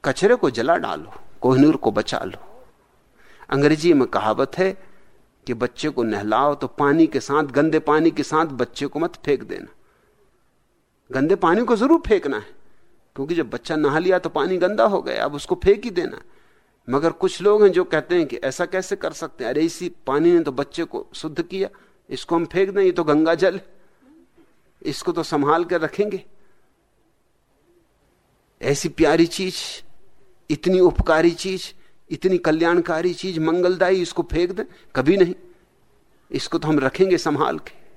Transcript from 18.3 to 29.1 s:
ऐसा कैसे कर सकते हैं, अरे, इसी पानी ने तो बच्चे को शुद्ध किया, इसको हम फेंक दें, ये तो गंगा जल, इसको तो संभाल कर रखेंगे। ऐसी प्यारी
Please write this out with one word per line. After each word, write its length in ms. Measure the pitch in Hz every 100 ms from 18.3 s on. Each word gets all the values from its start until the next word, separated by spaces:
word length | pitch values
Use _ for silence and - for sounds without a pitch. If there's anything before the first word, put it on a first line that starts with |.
| 117
ऐसा 300 | 131 - 175
कैसे 300 | 185 185 202
कर 160 | 160
सकते 320 | 156 160 -
हैं, 60 | 120
अरे, 120 | 139
इसी 260 | 165 - 175
पानी 440 | - - 139 170
ने 80 | 175
तो 120 | 147
बच्चे 320 | 127 143 -
को 220 | 165 - -
शुद्ध 280 | - 160 143
किया, 260 | 170 190 190 - _ _ _
इसको 240 | 127 -
हम 120 | 165 165
फेंक 240 | 175 196
दें, 120 | 196
ये 100 | 185
तो 120 | 180
गंगा 300 | 156 151 160
जल, 260 | 165 185 190 - - _ _ 262 320 _ _ _ _ _ _
इसको 300 | - 139 -
तो 100 | 170
संभाल 420 | 151 147 143 165
कर 160 | 170 175
रखेंगे। 460 | 156 - 208 185 - - - _ _ _ _ _ _ _ _ _ _ _ _ _ _ _ _ _ _ _ _ _
ऐसी 260 | - 143 170
प्यारी 380 | - 156